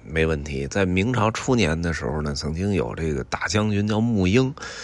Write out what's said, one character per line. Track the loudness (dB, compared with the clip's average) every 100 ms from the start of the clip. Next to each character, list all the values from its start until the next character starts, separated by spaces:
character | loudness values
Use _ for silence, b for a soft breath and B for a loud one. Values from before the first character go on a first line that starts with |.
没 | -4 0 2
问 | 0
题。 | -4 -6 -4
在 | 0
明 | 2 2 2
朝 | 2 0
初 | 0 0 2
年 | 2 2
的 | -2
时 | -2
候 | -2 -2
呢， | -4
曾 | -4 -4
经 | -2 0
有 | 0 -2
这 | -2 -4
个 | -4
大 | -4 -6 -2
将 | 0 0
军 | 0 0
叫 | 2
穆 | 2 4 4
英， | 4 2 -2 B B